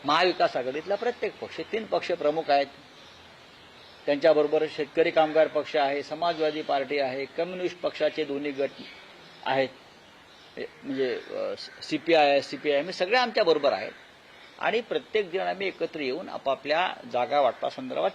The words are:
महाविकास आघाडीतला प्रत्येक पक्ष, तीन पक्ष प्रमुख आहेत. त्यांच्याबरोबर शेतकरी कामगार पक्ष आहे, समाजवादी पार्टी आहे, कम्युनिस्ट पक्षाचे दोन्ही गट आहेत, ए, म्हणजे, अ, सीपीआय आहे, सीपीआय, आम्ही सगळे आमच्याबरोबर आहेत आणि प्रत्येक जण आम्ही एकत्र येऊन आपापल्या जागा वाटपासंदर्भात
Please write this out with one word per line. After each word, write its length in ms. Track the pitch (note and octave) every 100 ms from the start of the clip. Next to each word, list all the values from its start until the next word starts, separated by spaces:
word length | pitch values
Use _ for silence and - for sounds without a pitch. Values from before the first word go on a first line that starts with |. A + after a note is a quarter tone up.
महाविकास 520 | C#3+ D#3 F#3 E3 E3+ C#3+
आघाडीतला 380 | B2+ C#3+ D#3
प्रत्येक 440 | G3+ A#3 A#3 G#3 -
पक्ष, 220 | - -
तीन 240 | - A3
पक्ष 280 | G#3+ - -
प्रमुख 380 | E3+ D3 D#3+ D3+
आहेत. 160 | C#3+ C#3 - - - - - - - - - - - - - -
त्यांच्याबरोबर 580 | C#3+ D#3+ D3+ D3 D3+ D#3 -
शेतकरी 340 | D3 - E3
कामगार 360 | E3 D#3 D#3 D3+
पक्ष 300 | D3 C3+ D#3
आहे, 260 | C#3 C#3+
समाजवादी 600 | C#3 D#3 E3+ D#3+ D#3 D#3
पार्टी 360 | D3+ C#3 C3 C#3+
आहे, 260 | C3+ C3
कम्युनिस्ट 560 | C3+ - F3 F3+ F3+ F3
पक्षाचे 440 | D3+ - D3+ D#3
दोन्ही 260 | D3 C#3 D3
गट 200 | C3+ C3+ - B2 - - - - -
आहेत, 240 | - C3 C3 - - - - - - - - -
ए, 80 | B2 -
म्हणजे, 380 | C3+ C3+ B2+ G2+ -
अ, 240 | G2+ G2+ G2+ - -
सीपीआय 480 | - D3+ - E3 C#3+
आहे, 120 | C#3
सीपीआय, 360 | B2 C#3 D3+ C#3+
आम्ही 140 | E3
सगळे 260 | - F#3 B3+
आमच्याबरोबर 540 | B3 G#3+ F3+ D3+ C#3
आहेत 200 | G2 A2 - - - - - - -
आणि 220 | E3 G#3+
प्रत्येक 500 | A3+ D#3 - G#3+ F#3+
जण 160 | F#3 F3+
आम्ही 200 | F3+ G3
एकत्र 340 | - E3 E3
येऊन 280 | C3+ D3 -
आपापल्या 680 | A#2+ C#3 C3 C#3+ D#3 F#3 - A#2+
जागा 280 | A#2+ A#2+ C#3+
वाटपासंदर्भात 720 | B2+ - C3 - C3 C3+ F#3